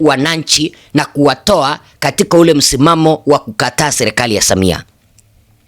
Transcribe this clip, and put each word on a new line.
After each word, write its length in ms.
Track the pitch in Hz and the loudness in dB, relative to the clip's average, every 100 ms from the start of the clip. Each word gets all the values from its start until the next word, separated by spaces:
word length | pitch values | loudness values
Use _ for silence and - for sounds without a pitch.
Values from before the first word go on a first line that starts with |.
wananchi 760 | 160 131 151 160 - - 156 - _ | 0 0 -2 -4 -4 -4 -4 -8 _
na 100 | 147 | -4
kuwatoa 760 | 143 143 143 131 - 185 139 151 - _ | -4 0 0 0 0 0 0 -6 -12 _
katika 380 | 143 - 190 170 | -6 -2 2 4
ule 160 | 170 | 4
msimamo 680 | 147 - 135 156 165 160 151 143 | 4 0 2 2 2 2 0 0
wa 120 | 143 | -2
kukataa 540 | - 107 123 - 151 | -2 -6 -6 -2 -4
serikali 420 | - 110 117 120 | -2 -2 -2 -2
ya 80 | 101 | -2
Samia. 420 | - 95 92 76 - _ _ _ _ _ _ _ | 0 0 0 -2 -8 _ _ _ _ _ _ _